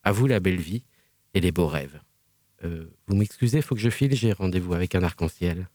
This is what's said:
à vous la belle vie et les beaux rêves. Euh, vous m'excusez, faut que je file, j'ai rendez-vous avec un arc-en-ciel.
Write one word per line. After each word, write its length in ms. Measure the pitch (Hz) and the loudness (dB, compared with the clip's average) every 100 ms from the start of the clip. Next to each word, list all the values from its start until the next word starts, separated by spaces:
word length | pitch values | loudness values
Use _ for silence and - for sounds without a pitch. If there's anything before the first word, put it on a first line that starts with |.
à 80 | - | 2
vous 140 | 104 131 | 2 2
la 140 | 113 | 2
belle 200 | 92 92 | 2 0
vie 240 | 82 113 _ _ _ _ _ 98 | -4 -8 _ _ _ _ _ 0
et 40 | |
les 120 | 87 | 2
beaux 160 | 82 82 | 2 0
rêves. 320 | 73 69 73 _ _ _ _ _ _ | -2 -8 -14 _ _ _ _ _ _
Euh, 220 | 87 82 82 _ - | -10 -10 -12 _ -2
vous 80 | 101 | 0
m'excusez, 460 | 104 - 120 143 | 0 0 0 2
faut 140 | 143 117 | 0 0
que 60 | |
je 100 | 117 | 0
file, 240 | - 139 131 | 0 0 2
j'ai 180 | 113 | 0
rendez-vous 400 | 98 95 90 90 | 0 0 0 -2
avec 220 | 87 90 92 | -2 0 0
un 80 | |
arc-en-ciel. 640 | 87 - 80 - 87 85 92 | 0 0 -4 -2 -4 -2 -8